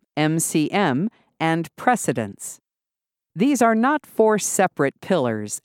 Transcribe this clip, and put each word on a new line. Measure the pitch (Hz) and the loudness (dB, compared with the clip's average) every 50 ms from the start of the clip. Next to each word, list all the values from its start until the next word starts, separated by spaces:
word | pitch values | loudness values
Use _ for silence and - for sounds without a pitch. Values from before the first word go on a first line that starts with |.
| _ _ _ | _ _ _
M | 151 151 156 160 165 | -2 0 0 0 0
C | 160 - - 160 151 - | -2 -2 -2 -2 -2 0
M, | - 202 202 156 123 135 190 226 - _ _ _ _ - | 0 0 0 0 0 0 -2 -4 -6 _ _ _ _ -4
and | 160 160 165 170 160 - - | -2 -2 -2 -2 -4 -8 -12
precedents. | - - 247 247 - - - 131 120 110 98 - - - - - - _ _ _ _ _ _ _ _ _ _ _ _ _ _ - | -2 0 0 0 2 0 -4 -4 -4 -6 -8 -10 -14 -16 -18 -18 -18 _ _ _ _ _ _ _ _ _ _ _ _ _ _ -4
These | 160 226 285 294 226 | 0 0 2 2 4
are | 240 233 220 | 2 2 4
not | 220 233 269 302 294 - | 2 2 2 0 -2 -4
four | - - - 220 214 214 202 | -2 0 2 4 4 2 2
separate | - - - - 190 180 - - 143 135 - _ | -2 -2 0 0 0 0 0 0 -2 -2 -2 _
pillars | - - 196 165 127 120 110 107 104 104 - - | -4 -2 0 0 2 0 -2 -4 -6 -8 -10 -8